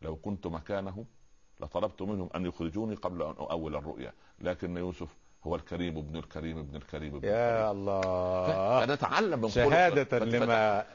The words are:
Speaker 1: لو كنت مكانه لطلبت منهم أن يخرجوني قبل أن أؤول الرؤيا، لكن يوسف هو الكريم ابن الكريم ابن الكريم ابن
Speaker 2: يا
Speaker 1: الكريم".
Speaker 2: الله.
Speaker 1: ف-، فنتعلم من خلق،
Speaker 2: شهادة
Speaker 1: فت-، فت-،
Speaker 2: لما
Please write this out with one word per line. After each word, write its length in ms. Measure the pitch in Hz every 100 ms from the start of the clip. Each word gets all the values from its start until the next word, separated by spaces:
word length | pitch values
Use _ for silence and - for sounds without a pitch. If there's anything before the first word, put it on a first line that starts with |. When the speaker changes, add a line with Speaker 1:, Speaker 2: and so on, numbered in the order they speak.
Speaker 1:
لو 140 | 80 76
كنت 300 | 104 98 87
مكانه 580 | 82 76 98 98 98 - - - - - -
لطلبت 420 | - 87 101 -
منهم 280 | 98 101 90 90
أن 100 | 90
يخرجوني 480 | - 82 101 113
قبل 280 | 101 90 87
أن 120 | 78 -
أؤول 380 | 73 85 78 73
الرؤيا، 360 | 73 - 64 - - -
لكن 360 | 87 90 90 87
يوسف 320 | 90 87 82 - - -
هو 100 | 78 82
الكريم 420 | - 85 87 80
ابن 180 | 73 80
الكريم 420 | - 80 80 80
ابن 180 | 73 71
الكريم 400 | - 76 76 71
ابن 120 | 101
Speaker 2:
يا 420 | 110 120 113 110
Speaker 1:
الكريم". 0 | 101
Speaker 2:
الله. 1000 | 98 98 95 92 92 92 92 95 98 127
Speaker 1:
ف-، 20 | -
فنتعلم 520 | 143 123 160 214 139
من 80 | 110
خلق، 160 | 120 120
Speaker 2:
شهادة 360 | 160 180 143
Speaker 1:
فت-، 100 | 131
فت-، 80 | 123
Speaker 2:
لما 640 | 110 117 117 113 107 101 -